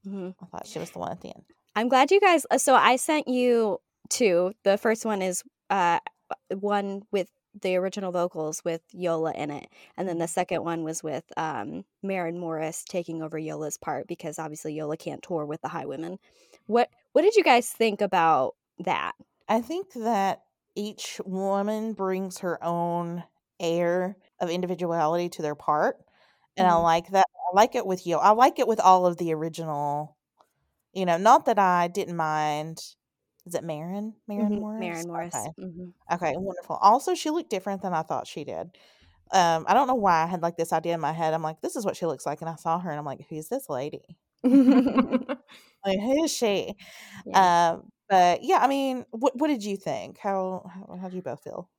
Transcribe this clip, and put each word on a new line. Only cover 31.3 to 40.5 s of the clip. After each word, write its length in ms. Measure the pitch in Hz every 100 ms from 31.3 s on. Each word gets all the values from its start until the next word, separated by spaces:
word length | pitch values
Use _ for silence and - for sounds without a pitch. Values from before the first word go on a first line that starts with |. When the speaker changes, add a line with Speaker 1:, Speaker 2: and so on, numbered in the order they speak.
| 294 285
Speaker 2:
that 120 | 214
I 300 | 190 180 175
didn't 280 | 202 175 170
mind. 600 | 160 156 151 151 156 165 - _ _ _ _ _ -
Is 80 |
it 100 | 170
Maren? 500 | 165 151 165 202 214 214 -
Maren 240 | 208 208
Speaker 1:
Mm-hmm. 80 | 208
Speaker 2:
Morris? 200 | 214 220
Speaker 1:
Maren 260 | 180 165 170
Morris. 260 | 170 170
Speaker 2:
Okay. 140 | 139 110 160
Speaker 1:
Mm-hmm. 560 | 185 170 180 _ -
Speaker 2:
Okay, 200 | 175 170 139
wonderful. 400 | 190 175 - -
Also, 380 | 202 240 370
she 160 | 359 311
looked 200 | 330 339
different 320 | 190 208 196
than 120 | 185
I 80 | 165
thought 240 | 160 139 -
she 180 | -
did. 320 | 143 82 170 _ _ _ _ _ _
Um, 320 | 190 170 160 -
I 60 |
don't 120 | 220 269
know 80 |
why 280 | 262 196 165
I 40 | 165
had, 160 | 180
like, 140 | 170